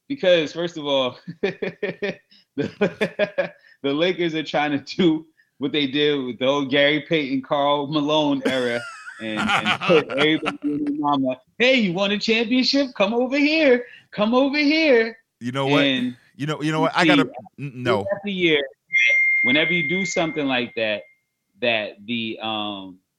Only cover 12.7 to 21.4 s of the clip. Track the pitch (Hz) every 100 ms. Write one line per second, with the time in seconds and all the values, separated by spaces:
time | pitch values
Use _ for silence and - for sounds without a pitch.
12.7 | 277 269 - 196 240 247 277 285 320 285
13.7 | 240 247 - _ - 214 254 277 294 294
14.7 | 320 311 233 226 226 _ _ 240 269 -
15.7 | 143 139 131 123 123 _ - 151 147 151
16.7 | 156 160 - 320 - - - - - 143
17.7 | 127 123 107 98 - 202 185 170 147 -
18.7 | - _ - - - - - 107 147 165
19.7 | 175 147 180 190 185 165 151 139 123 120
20.7 | - 110 104 - _ _ _